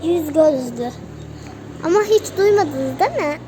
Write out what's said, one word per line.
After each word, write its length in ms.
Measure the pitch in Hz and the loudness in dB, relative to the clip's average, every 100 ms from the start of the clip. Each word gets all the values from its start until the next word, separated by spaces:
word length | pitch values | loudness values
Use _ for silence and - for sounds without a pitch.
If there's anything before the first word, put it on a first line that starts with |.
yüz 300 | 302 349 302 | 0 0 0
gözlü. 580 | 294 311 277 247 233 240 - - - - - - - - - | 4 4 4 -4 -6 -8 -8 -16 -16 -16 -14 -16 -16 -16 -8
Ama 180 | 311 381 | 0 2
hiç 360 | 415 427 - - | 4 2 2 2
duymadınız 640 | 392 415 349 269 269 262 | 4 6 2 0 -4 0
değil 120 | 403 640 311 | 0 0 -2
mi? 80 | - | -4